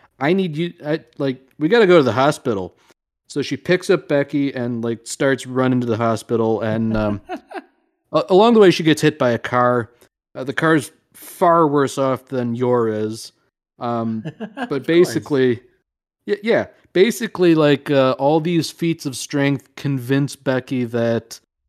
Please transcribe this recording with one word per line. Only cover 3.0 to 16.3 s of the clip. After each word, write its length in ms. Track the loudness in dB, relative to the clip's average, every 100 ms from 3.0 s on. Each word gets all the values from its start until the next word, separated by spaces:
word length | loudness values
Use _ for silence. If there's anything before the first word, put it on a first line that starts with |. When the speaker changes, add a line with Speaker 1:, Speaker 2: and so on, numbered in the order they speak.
| _ _ _
Speaker 1:
So 140 | -8
she 140 | -6 -6
picks 340 | -2 -2 2
up 180 | -2 0
Becky 460 | -2 -2 -2 -4
and, 300 | -4 -6 -4
like, 220 | -6 -6 -10
starts 400 | -2 0 0 -2
running 340 | -2 0 0
to 60 | 0
the 100 | 0
hospital. 640 | 0 -2 -2 -2 0 0
And, 360 | -2 -2 -2 -2
um, 240 | -2 -4 -8 -14 -14 -16 -16
Speaker 2:
<laughs> 440 | _ _ _ _
Speaker 1:
a-, 120 | -4 2
along 260 | 4 6
the 60 | 6
way, 100 | 6
she 120 | 4
gets 200 | 2 2
hit 160 | 0 0
by 120 | 0
a 80 | -2
car. 520 | -2 0 2 0 -4 _ _ _ _
Uh, 100 | -12
the 80 | -10
car's 400 | -2 0 0 -2 -12 _
far 520 | -20 -20 0 2 4 4
worse 320 | 2 0 -2
off 280 | -2 -2 -6
than 280 | -6 -4
Yor 340 | -2 0 2 0
is. 440 | -2 -4 -8 -14 _ _ _ _ -12
Um, 440 | -6 -4 -4 -6
Speaker 2:
<laughs> 160 | -10 -12
Of 140 | -14
Speaker 1:
but 140 | -12 -8
Speaker 2:
course. 180 | -6 0
Speaker 1:
basically, 760 | 2 2 0 -4 0 0 0 -8 _ _ _ _ _
y-, 100 | -8